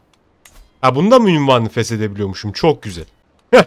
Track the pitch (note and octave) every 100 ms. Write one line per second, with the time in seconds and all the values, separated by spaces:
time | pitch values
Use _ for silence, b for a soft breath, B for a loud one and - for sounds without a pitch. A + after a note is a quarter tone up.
0 | _ _ _ _ _ _ _ _ C3 B2+
1 | G3 B3+ G#3+ D#3+ C#3 B2 A2 - A2 A2
2 | G#2+ G2+ G2 F#2 G#2+ - E3+ C#3+ G#2+ E2+
3 | D#2 _ _ _ _ B3